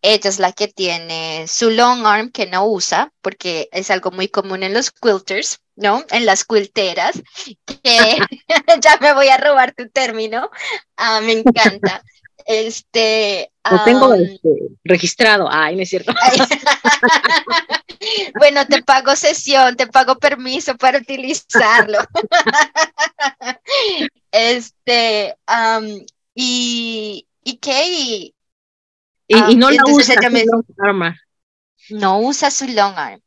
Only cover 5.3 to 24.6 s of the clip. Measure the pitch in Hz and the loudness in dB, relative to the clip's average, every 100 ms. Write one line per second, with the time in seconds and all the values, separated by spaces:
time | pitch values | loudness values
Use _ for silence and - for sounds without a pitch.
5.3 | 196 320 - _ _ 202 226 320 233 233 | -6 -6 -10 _ _ -2 -2 -2 -2 0
6.3 | 190 - 220 202 - 190 175 180 254 - | 0 0 -2 -2 -4 -4 -2 -4 -6 -14
7.3 | - - 214 - - 254 233 220 233 - | -20 -20 -20 -20 -6 0 4 4 2 -2
8.3 | - _ 320 285 330 311 302 294 277 277 | -8 _ -2 4 4 6 4 4 4 4
9.3 | 262 285 277 254 - 240 269 254 220 220 | 4 4 4 2 -2 -8 -4 -4 -4 -6
10.3 | 226 359 - - 427 _ - 226 220 220 | -6 -8 -12 -12 -12 _ -6 -2 0 0
11.3 | 226 233 233 214 202 196 185 _ _ _ | 2 2 4 2 0 -4 -6 _ _ _
12.3 | _ - 220 220 226 _ 233 220 220 208 | _ -4 -4 -4 -10 _ -2 0 0 -2
13.3 | 190 - _ - 196 214 254 262 208 175 | -4 -10 _ 0 4 4 6 6 4 2
14.3 | 196 165 143 - - - 180 175 - 220 | -2 0 0 -2 -12 0 0 0 0 2
15.3 | 208 170 151 156 180 180 185 180 247 - | 2 0 0 -2 -4 -4 -6 -4 0 2
16.3 | 254 247 285 - 285 - - 247 311 - | 2 0 0 -2 0 0 0 2 2 2
17.3 | 320 - 339 320 302 _ - 427 440 370 | -2 -2 -4 -4 -8 _ -14 -8 -8 -8
18.3 | 214 294 285 277 277 - 269 262 269 330 | 4 4 4 0 0 2 2 2 0 0
19.3 | 320 - 277 254 247 247 269 254 254 285 | -2 0 4 4 2 0 2 2 2 0
20.3 | 269 254 262 302 247 262 269 240 269 254 | -2 -8 -8 -6 0 0 0 -6 -10 -8
21.3 | 330 _ - 220 233 214 208 233 330 440 | -10 _ 0 4 4 2 -2 -2 -6 -2
22.3 | 349 - 294 302 311 320 - 302 _ 277 | 0 0 0 0 -2 -4 -4 -6 _ -8
23.3 | - 247 254 - 554 440 349 294 _ _ | -8 -12 -12 -6 -4 -2 -4 -8 _ _
24.3 | 214 233 247 | -2 0 -2